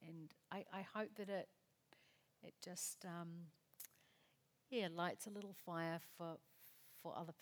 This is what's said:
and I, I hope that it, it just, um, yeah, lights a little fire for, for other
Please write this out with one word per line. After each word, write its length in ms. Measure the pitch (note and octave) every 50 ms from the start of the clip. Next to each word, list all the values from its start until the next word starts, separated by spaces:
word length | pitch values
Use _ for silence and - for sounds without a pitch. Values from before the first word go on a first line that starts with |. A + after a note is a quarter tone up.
| -
and 260 | D#3+ E3 E3 D#3 D3+ - - _ _ -
I, 120 | G3 G3+ - -
I 140 | F#3+ F#3+ - -
hope 160 | G#3+ G#3+ - G#3
that 120 | - G3+ F#3+
it, 200 | G3+ F#3 - - - _ _ _ _ _ _ _ - - - - - - _ _ _ _ -
it 120 | - - _ -
just, 400 | F3+ F3+ E3+ - - - - -
um, 240 | F#3 E3+ E3+ E3+ E3+ E3 E3+ E3+ D#3+ - _ _ _ - - - - - - - - - - - - - _ _ _ _ _ _ _
yeah, 180 | B3+ A#3+ G3+ E3+ E3
lights 320 | E3+ F3 F3+ C3 - -
a 40 | G#3+
little 240 | G3+ G#3 G#3 G3 F#3+ - -
fire 340 | - E3+ E3 E3 E3 E3 E3 - - -
for, 200 | - E3+ E3 E3 - - - - - - - - - - - - - -
for 120 | E3+ -
other 180 | - F3 D#3+ D#3 -